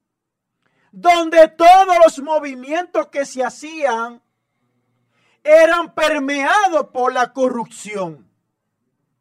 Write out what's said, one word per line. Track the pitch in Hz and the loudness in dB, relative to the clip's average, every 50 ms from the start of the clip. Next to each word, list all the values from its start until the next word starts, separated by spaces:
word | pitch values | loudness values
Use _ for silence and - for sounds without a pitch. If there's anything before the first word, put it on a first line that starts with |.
| _ _ _ _ _ _ _ _ _ _ _ _ _ _ _ _ _ _ | _ _ _ _ _ _ _ _ _ _ _ _ _ _ _ _ _ _
donde | _ 190 190 349 349 339 330 320 339 330 320 320 | _ -2 0 0 0 2 -2 0 4 4 4 4
todos | 320 - 339 339 359 381 381 381 359 339 330 | 4 2 6 6 6 6 4 2 4 4 4
los | 320 - 269 | 4 2 -4
movimientos | 269 311 311 302 285 285 262 254 254 277 302 339 359 349 - 339 285 | -8 -4 -4 -4 -4 -6 -12 -14 -10 -8 -8 -8 -8 -6 -6 -8 -8
que | - - 285 277 | -6 -8 -10 -8
se | 269 - 254 247 | -8 -8 -8 -8
hacían | 233 240 - 294 311 320 311 285 262 233 226 233 240 240 240 _ _ _ _ _ _ _ _ _ _ _ _ _ _ _ _ _ _ _ _ _ _ _ _ _ | -8 -8 -14 -20 -18 -10 -6 -4 -4 -4 -4 -8 -10 -12 _ _ _ _ _ _ _ _ _ _ _ _ _ _ _ _ _ _ _ _ _ _ _ _ _ _
eran | 294 302 320 320 320 339 349 339 - _ | 4 6 6 6 4 2 -2 -4 -8 _
permeados | 330 311 302 311 302 269 269 285 285 277 302 359 427 403 381 330 294 269 - | -4 -2 -2 -2 -4 -4 -6 -6 -4 -2 -2 0 0 0 0 -2 -4 -6 -4
por | _ 254 247 254 247 | _ -4 -4 -2 -2
la | 254 247 233 | -2 -4 -4
corrupción, | _ 269 262 254 247 233 196 - - - - 214 214 196 185 165 156 135 _ _ _ _ _ _ _ _ _ _ _ _ _ _ _ _ _ _ _ _ | _ -4 -4 -4 -4 -6 -12 -12 -16 -20 -16 -12 -10 -8 -10 -10 -12 -18 _ _ _ _ _ _ _ _ _ _ _ _ _ _ _ _ _ _ _ _